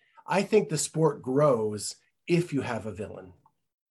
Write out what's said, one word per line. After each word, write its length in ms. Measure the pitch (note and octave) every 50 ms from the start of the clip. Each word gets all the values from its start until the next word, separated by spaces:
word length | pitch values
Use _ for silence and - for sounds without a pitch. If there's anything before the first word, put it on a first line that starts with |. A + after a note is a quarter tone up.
| _ _ _ - _ -
I 140 | E3 F#3+
think 260 | G3 - A3+ G#3 F#3+ -
the 100 | D#3+ D3
sport 440 | - - - D#3 D#3+ D3+ C#3+ -
grows 720 | - B2+ B2+ C#3+ D3+ D3 B2 A2 A2 G#2+ G#2+ G#2 - - - - _ _ _ _ _ -
if 240 | F3 E3 - -
you 80 | D3 B2+
have 260 | G#2+ A#2+ A#2 G#2 F#2+
a 60 | A2
villain. 400 | F#2+ G#2 G2+ F#2 F#2 F#2 F#2+ F#2 F2+ _ _ _ _ _ _ _ _ _ _ _